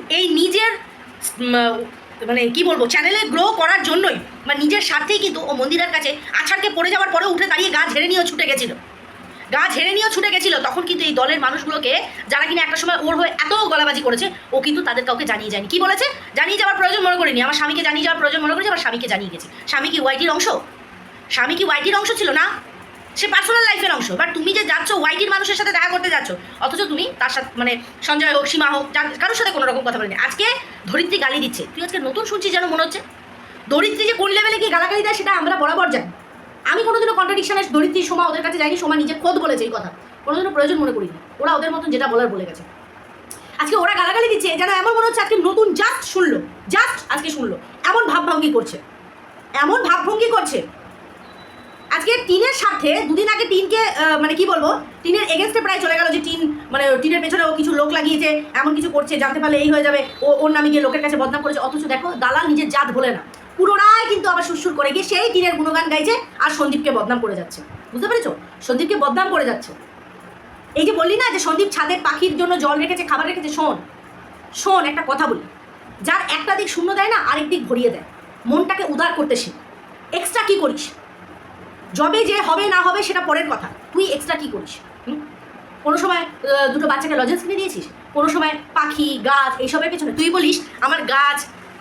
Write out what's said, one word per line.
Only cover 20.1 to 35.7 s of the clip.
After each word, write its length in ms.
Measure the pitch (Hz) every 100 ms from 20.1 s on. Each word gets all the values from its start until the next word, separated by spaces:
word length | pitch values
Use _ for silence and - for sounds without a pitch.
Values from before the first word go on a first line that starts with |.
| 269 330
অংশ? 180 | 311 427 - - - - - - - -
স্বামী 260 | - 254 339
কি 100 | 359
ওয়াইটির 300 | 294 320 403
অংশ 160 | 415 453
ছিল? 140 | 349
না, 380 | 294 370 - - - - - - -
সে 120 | 415
পার্সোনাল 360 | 392 403 466
লাইফের 280 | 440 392 381
অংশ। 200 | 277 233
But 160 | 226 339
তুমি 200 | 349 339
যে 100 | 415
যাচ্ছ 280 | 359 330 330
ওয়াইটির 380 | 392 302 339 415
মানুষের 260 | 392 403 392
সাথে 160 | 415
দেখা 180 | 349 359
করতে 200 | 359 359
যাচ্ছ, 220 | 294 247 180 - -
অথচ 220 | 269 330
তুমি 320 | 370 311 508 -
তার 100 | 254
সাথে, 180 | 269 247 240
মানে, 220 | 247 240 - -
সঞ্জয় 320 | - 294 302
হোক, 140 | 285 277
সীমা 180 | 320 285
হোক, 260 | 285 277
যার, 120 | 262 285 -
কারোর 160 | 370 453
সাথে 160 | 392
কোনো 140 | 294 262
রকম 160 | 254 247
কথা 140 | 233
বলেনি। 160 | 208 190
আজকে 300 | - - 440 508 - - 180
ধরিত্রী 320 | 285 349 381
গালি 220 | 262 285
দিচ্ছে, 260 | 262 247 - -
তুই 80 |
আজকে 160 | 349 370
নতুন 260 | 262 330 453
শুনছিস 260 | 415 381
যেন 160 | 349 349
মনে 160 | 320
হচ্ছে। 180 | 320 381 - - - - - - -
ধরিত্রী 360 | 294 415 427 427
যে 80 |
কোন 180 | 466 392
লেভেলে 260 | 403 427 415
গিয়ে 120 | 415
গালাগালি 340 | 339 359 415
দেয়, 100 | 415
সেটা 180 | 427 392
আমরা 240 | 359 320 370
বরাবর 340 | 302